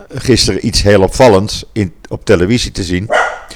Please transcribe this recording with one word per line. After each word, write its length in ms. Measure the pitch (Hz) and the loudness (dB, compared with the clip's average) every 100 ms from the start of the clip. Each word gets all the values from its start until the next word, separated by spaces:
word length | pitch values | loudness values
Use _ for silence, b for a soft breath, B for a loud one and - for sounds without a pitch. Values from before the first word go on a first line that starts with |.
| - | -16
gisteren 580 | 127 117 113 - 95 117 | -8 2 2 2 -2 -4
iets 140 | - | 0
heel 200 | 101 101 | 2 4
opvallends 640 | 92 - 127 95 101 - - | 2 4 4 4 0 -10 -10
in, 200 | 110 95 - - | -6 -6 -8 -14
op 160 | - - | -10 -2
televisie 460 | 92 90 120 98 | 0 2 -2 -4
te 120 | - | -8
zien. 260 | 87 90 107 B B B B | -6 -6 -2 B B B B